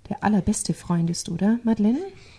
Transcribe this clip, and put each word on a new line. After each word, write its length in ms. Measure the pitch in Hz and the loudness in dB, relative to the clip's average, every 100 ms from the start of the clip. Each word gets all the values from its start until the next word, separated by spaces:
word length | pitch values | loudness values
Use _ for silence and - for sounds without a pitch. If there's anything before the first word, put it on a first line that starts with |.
| - | -12
der 140 | - | -2
allerbeste 500 | - 208 202 214 - | 2 2 2 -2 -2
Freund 360 | 160 - 170 170 | -4 -2 0 0
ist, 200 | 170 - | -2 -6
oder, 300 | 165 202 233 | 0 2 2
Madeleine? 360 | 226 220 208 269 381 - - | 2 2 2 2 -4 -12 -20